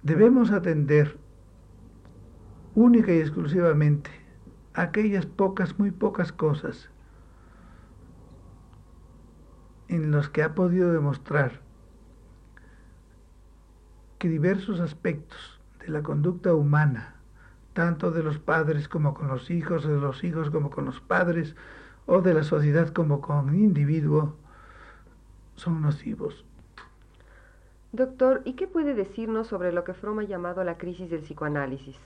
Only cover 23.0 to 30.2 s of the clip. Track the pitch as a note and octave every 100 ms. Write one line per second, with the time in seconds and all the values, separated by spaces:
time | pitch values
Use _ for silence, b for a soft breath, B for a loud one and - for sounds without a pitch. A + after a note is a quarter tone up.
23 | D#3 C#3+ - D3 C3+ E3 G#3+ D3+ C#3+ D#3+
24 | D3+ D3+ D3 - B B B B B B
25 | B B - - - - - D#3+ D3+ D3
26 | - G#2+ - - - - - - - _
27 | - b b b b b b b - A3
28 | C4 C4 C4 C4 B3+ B3+ F#4+ E4+ D4 B3
29 | G3 - A3 A3 A3 G3 F3+ F3 F3 F3+
30 | G#3+ G#3+